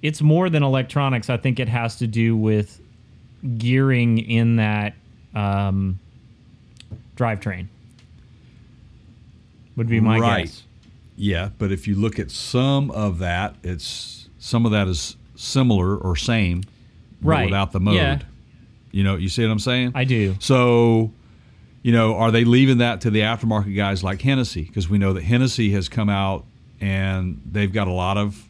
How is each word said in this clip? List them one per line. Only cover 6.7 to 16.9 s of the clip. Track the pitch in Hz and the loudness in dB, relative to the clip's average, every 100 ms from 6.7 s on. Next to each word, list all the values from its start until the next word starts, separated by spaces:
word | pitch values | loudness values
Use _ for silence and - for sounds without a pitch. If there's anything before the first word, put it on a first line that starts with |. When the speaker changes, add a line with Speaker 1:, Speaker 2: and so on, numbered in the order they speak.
| - - - - - | -20 -20 -20 -20 -4
Speaker 1:
drivetrain | 120 104 - 90 90 - - - - - - - - - - - - - - - - - _ _ - - | -4 -2 -6 -8 -12 -16 -20 -20 -20 -20 -20 -20 -20 -20 -20 -20 -20 -20 -20 -20 -20 -20 _ _ -16 -6
would | 117 | 0
be | 113 | 2
my | 110 110 | 4 4
Speaker 2:
Right. | 117 113 85 | 2 0 -4
Speaker 1:
guess. | - - - - - - - | -10 -20 -20 -20 -20 -20 -6
Speaker 2:
Yeah, | 98 87 98 - | -2 -2 -4 -4
but | 101 | -4
if | 98 - | -4 -2
you | |
look | 98 110 - | -2 -2 -2
at | - | -8
some | - - 123 135 139 143 | -10 -6 -2 0 0 -2
of | - 104 87 | -2 -4 -2
that, | 90 87 104 - | -2 -2 -4 -8
it's, | 87 90 - - - - - - | -10 -8 -8 -12 -14 -18 -20 -20
some | - 120 117 | -4 0 2
of | |
that | 107 98 | 2 0
is | 87 - - - - | -2 -6 -14 -20 -16
similar | - 139 127 104 92 101 | -4 0 4 4 2 -2
or | 95 85 | -2 -2
same, | - 113 92 87 98 _ - | 0 0 0 -2 -6 _ -20